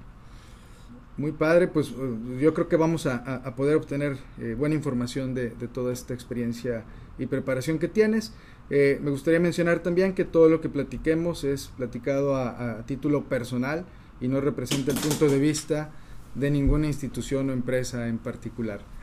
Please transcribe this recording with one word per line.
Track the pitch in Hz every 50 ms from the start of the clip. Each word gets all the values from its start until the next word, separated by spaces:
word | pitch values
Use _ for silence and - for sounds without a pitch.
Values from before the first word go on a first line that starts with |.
| - - - - - - - - - - - - - - - - - - - - - - -
Muy | - 135 156 147
padre, | 151 156 156 170 175 180 170
pues, | - 156 139 -
eh, | 117 117 131 131 117 110 117 123 127 127
yo | 139 160 160
creo | 165 170 170
que | 175
vamos | 156 160 160 165 156 -
a, | 151 127
a, | 120 120 135 131
a | 123 - 135 120
poder | - 135 143 151
obtener, | 156 151 - 139 139 143 147 139 127 - - - -
eh, | 123 117 113 113
buena | 143 151 156
información | 151 - 147 123 120 123 120 - 139 131 127 127
de, | 123 123 117
de | 117 117 123 120
toda | - 131 123 123 127
esta | 123 - - 127
experiencia | 120 - - 120 120 120 117 117 117 - 127 117 113 110 - - - - - - -
y | 131
preparación | 120 135 135 127 135 131 127 123 156 160 156
que | 170 170
tienes. | - 214 214 220 220 220 214 - - - - - - - - -
Eh, | - 143 143 139 139 - -
me | 143
gustaría | 139 135 - 165 160 165
mencionar | 175 175 160 - 170 170 170 165 -
también | 180 175 175 190 196 185
que | 190 180
todo | - - 165 160 160
lo | 160 160 160
que | 143
platiquemos | 123 143 135 - - 117 117 156 160 165 165 170 165 - -
es | 139 139 135 - - -
platicado | - 127 120 120 120 117 143 139 139 143 143 139
a, | 131 127 117 - - 123 120 110 110
a | 117
título | - 139 127 135 147 147 139 - -
personal | 139 127 117 113 127 123 127 135 151 165 180 - - - - - - -
y | 127 127
no | 131 139
representa | 135 147 - - 123 - - 139 135 143 139
el | 117
punto | - 151 147 - 160 147
de | 139 139
vista | 139 151 151 151 - - 156 147 151 147 - - - - - - - - -
de | 120 131 143
ninguna | 147 143 139 135 143 147 151
institución | 151 143 147 - 120 - 127 117 - 139 135 135 135
o | 131
empresa | 127 117 127 127 127 127 123 - 120 117 117
en | 117
particular. | 113 - 117 113 - - 117 - - 117 110 101 98 - - - -